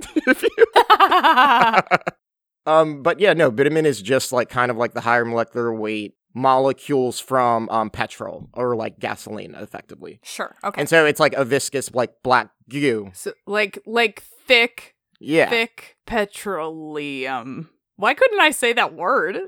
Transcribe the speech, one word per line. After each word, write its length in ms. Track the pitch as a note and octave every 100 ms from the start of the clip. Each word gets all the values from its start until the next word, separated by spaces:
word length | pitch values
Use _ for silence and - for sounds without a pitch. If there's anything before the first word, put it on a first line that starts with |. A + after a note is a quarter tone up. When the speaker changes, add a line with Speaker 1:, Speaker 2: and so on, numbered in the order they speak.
Speaker 1:
<laughs> 240 | G5 D#4+ -
If 160 | -
you 60 | - - A4+ - A4
<laughs> 1800 | G#4+ G4 E4+ D#4 B3+ C#4 A#3+ A#3 G#3+ - F3+ F3+ - _ _ _ _ D3+
Um, 360 | D#3 D#3 C#3+
but 160 | E3 E3+
yeah, 120 | G3
no, 180 | D#3+ C#3+
bitumen 360 | A2+ C#3+ D#3+ D#3
is 160 | G#2+
just, 300 | F#2+ C3 -
like, 160 | B2 A#2
kind 200 | B2 B2
of 60 | A2+
like 160 | A#2
the 80 | A2+
higher 240 | A#2 A#2+
molecular 480 | A#2 A#2 A2+ B2 A#2
weight 380 | A2 G#2+ G#2+ G#2 - _
molecules 840 | A#2+ C3 C3 C3+ B2+ - C#3 B2 -
from, 500 | - C3 B2 A2+ A2+
um, 200 | A2+ G#2+
petrol 580 | - A2+ - G2+ D#2+ A2
or, 220 | - B2 A2+
like, 220 | G#2+ -
gasoline, 540 | G#2+ G#2 - G#2+ F#2
effectively. 640 | D#2+ G#2 - - - E2+ -
Speaker 2:
Sure. 320 | - - F#3+ -
Okay. 180 | G3+ -
Speaker 1:
And 60 | D3
so 180 | E3 D3+
it's, 120 | D3
like, 140 | D3
a 100 | -
viscous, 480 | B2 C3+ - C3+ -
like, 180 | B2 A#2 _
black 280 | B2+ B2 - _ _
goo. 420 | C#3+ C#3+ A2 G2
Speaker 3:
So, 180 | F#2 - - -
like, 320 | G#3 G#3 - -
like, 360 | A#3 A3+ - - _ -
thick, 480 | A#3+ A#3 - - _ _ _
Speaker 1:
Yeah. 300 | B2 D#3+ C3+
Speaker 3:
thick 480 | A#3 A#3 - - _ -
petroleum. 1600 | A3+ G3+ - G#3 F3 D#3+ D#3+ D3+ D3+ D3 C3+ C3 B2+ A#2+ C#3 D#3+ _ _ -
Why 180 | G#3+
couldn't 260 | D4 B4+ G4+
I 100 | D#4
say 220 | - A#3+
that 200 | A#3 E3+
word? 440 | D#3+ F3 C4+ E3 C4+